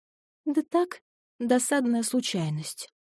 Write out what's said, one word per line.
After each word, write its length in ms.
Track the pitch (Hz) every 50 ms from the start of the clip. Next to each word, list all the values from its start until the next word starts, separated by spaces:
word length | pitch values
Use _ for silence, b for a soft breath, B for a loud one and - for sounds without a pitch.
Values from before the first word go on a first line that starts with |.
| _ _ _ _ _ _ _ _ -
«Да 160 | 302 285 320
так, 400 | 302 - - 339 359 359 - - _ _ _ _ _ _ _ -
досадная 640 | 240 233 247 254 247 - 294 285 262 240 240 233 226
случайность», 920 | - - 254 247 - - 190 165 156 151 151 156 - - - - - _ _ _